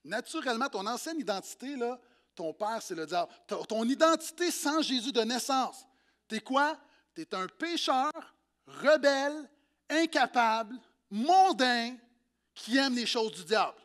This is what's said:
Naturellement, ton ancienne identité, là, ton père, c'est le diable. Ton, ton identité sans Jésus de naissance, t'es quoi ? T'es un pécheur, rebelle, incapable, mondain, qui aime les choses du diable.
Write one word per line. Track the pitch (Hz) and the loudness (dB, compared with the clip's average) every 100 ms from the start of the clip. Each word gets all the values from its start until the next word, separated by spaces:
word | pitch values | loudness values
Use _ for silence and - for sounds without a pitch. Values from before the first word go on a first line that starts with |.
Naturellement, | 147 214 240 320 254 226 269 | -6 -8 -6 -6 -2 -2 -2
ton | 208 202 | -4 -4
ancienne | 240 320 330 | -6 -6 -6
identité, | 202 196 - - 254 285 | -4 -4 -6 -12 -10 -4
là, | 233 247 _ _ _ | -4 -6 _ _ _
ton | - 165 | -10 -8
père, | 156 208 226 | -4 -4 -4
c'est | - 165 | -6 -8
le | 156 | -4
diable. | 175 165 - - | -2 -4 -8 -8
Ton, | 185 | -8
ton | - 220 | -4 -2
identité | 226 277 320 320 320 - 349 | 0 4 4 4 -2 -4 -2
sans | - 294 311 | 0 0 0
Jésus | 277 254 220 | 0 -2 0
de | 247 | 0
naissance, | 220 247 - 269 247 - - _ _ _ _ | 0 -2 -2 -2 -2 -6 -20 _ _ _ _
t'es | 220 | -10
quoi ? | - 269 294 302 _ _ _ | -2 2 2 -2 _ _ _
T'es | - 160 | -16 -8
un | 190 185 | -6 -6
pécheur, | _ 330 330 320 262 285 320 - _ _ _ - | _ -4 -2 0 0 0 -4 -16 _ _ _ -20
rebelle, | - 269 311 285 277 285 302 269 _ _ _ _ | 0 4 6 4 2 -2 -4 -12 _ _ _ _
incapable, | 302 330 311 247 254 226 226 214 240 _ _ _ | 0 2 2 2 2 2 2 -4 -12 _ _ _
mondain, | 202 277 381 381 226 254 240 233 254 _ _ _ _ _ | -2 6 8 8 6 2 2 -2 -8 _ _ _ _ _
qui | - - 262 | -18 0 2
aime | 269 240 | 2 0
les | 226 | -2
choses | 240 220 | -2 -2
du | 170 | -6
diable. | 165 214 156 - | 0 0 0 -4